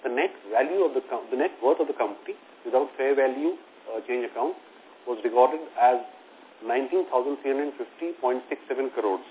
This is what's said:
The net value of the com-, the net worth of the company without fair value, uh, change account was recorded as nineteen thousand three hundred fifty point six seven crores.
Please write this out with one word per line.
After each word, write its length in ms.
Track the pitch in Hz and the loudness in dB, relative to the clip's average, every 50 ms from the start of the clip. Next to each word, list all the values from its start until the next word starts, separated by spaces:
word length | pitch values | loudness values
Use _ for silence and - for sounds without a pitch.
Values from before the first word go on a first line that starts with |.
| - | -4
The 80 | 127 120 | -2 0
net 160 | 131 170 190 - - 98 98 107 | 0 0 -2 -4 -8 -10 0 2
value 320 | 117 135 156 180 196 180 | 2 2 2 2 2 2
of 80 | 151 135 | 2 2
the 80 | 131 - - | -2 -4 -4
com-, 160 | 131 113 - - 131 | -6 -6 -4 -4 -2
the 40 | 127 | 0
net 160 | 127 - - - 113 | 0 -2 -2 2 2
worth 160 | 131 165 - | 2 4 4
of 80 | 156 139 | 2 -2
the 80 | - | 0
company 400 | - 117 101 101 - - - - - - - - - | -2 -2 -4 -4 -10 -12 -12 -12 -12 -14 -20 -20 -14
without 280 | - 117 113 131 143 - - | -8 0 0 2 0 0 -2
fair 160 | - 131 135 143 | -2 0 2 4
value, 440 | 139 135 131 127 139 151 170 185 - - - - - - 107 | 4 4 2 2 0 -2 -2 -2 -4 -10 -20 -20 -18 -12 -8
uh, 120 | 113 113 107 | -8 -8 -4
change 200 | 123 123 123 120 | -4 -4 -4 -4
account 280 | - - 117 123 - - - - - - - - - - - - | -4 -4 -4 -4 -4 -4 -8 -14 -20 -20 -20 -20 -20 -20 -14 -8
was 120 | 123 120 110 104 | -8 -6 -2 -2
recorded 360 | 120 110 123 127 143 156 160 160 - - 117 | 2 6 6 6 6 6 -2 -8 -8 0 4
as 160 | 120 123 127 123 - - - - - - - - - - - - | 6 6 6 4 -2 -8 -16 -20 -20 -20 -20 -20 -20 -20 -20 -14
nineteen 480 | 113 113 120 131 135 127 120 - 117 - | -6 -2 -2 -2 0 0 0 0 0 0
thousand 320 | 135 127 123 143 143 139 | -4 -4 -4 -4 -6 -4
three 160 | - 139 135 | -2 -2 -2
hundred 160 | 139 147 147 143 - | -2 -2 -4 -6 -8
fifty 320 | 120 - - - 165 170 170 - | -12 -12 -10 -10 -8 -8 -8 -2
point 240 | 131 123 127 127 - - | -2 -2 -2 -2 -4 -8
six 120 | 143 - - - | -10 -10 -6 -6
seven 240 | 135 127 135 127 - | -4 -4 -4 -4 -4
crores. 320 | 123 107 104 92 90 87 - | -2 0 0 -2 -2 -6 -14